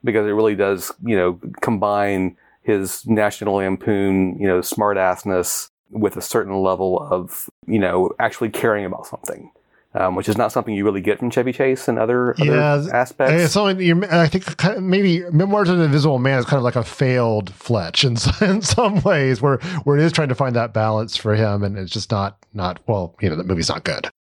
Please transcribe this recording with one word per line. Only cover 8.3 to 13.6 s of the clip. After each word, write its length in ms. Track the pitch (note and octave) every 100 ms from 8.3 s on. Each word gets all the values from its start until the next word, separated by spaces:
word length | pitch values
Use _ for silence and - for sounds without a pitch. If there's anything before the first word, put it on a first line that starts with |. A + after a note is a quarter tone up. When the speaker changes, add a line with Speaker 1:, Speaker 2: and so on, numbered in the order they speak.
| - A2+
Speaker 1:
caring 380 | - A#2 G#2 F#2+
about 200 | F#2 -
something, 440 | - - - - _ _ _ _
um, 200 | - F#2 F#2
which 120 | F#2+
is 80 | -
not 140 | G#2+
something 220 | B2+ A2+
you 100 | G#2
really 160 | G2+ G2
get 180 | F#2+ G2+
from 120 | A#2+
Chevy 220 | B2 B2
Chase 340 | B2 C3+ C3 -
and 100 | A#2
other, 360 | A2 B2 B2 A#2
other 40 |
Speaker 2:
Yeah, 340 | D3 D3 D3 C#3+
th-, 120 | D3
Speaker 1:
aspects. 400 | A#2+ B2+ - C3
Speaker 2:
and 80 | D#3+
it's 160 | E3+
only, 280 | G3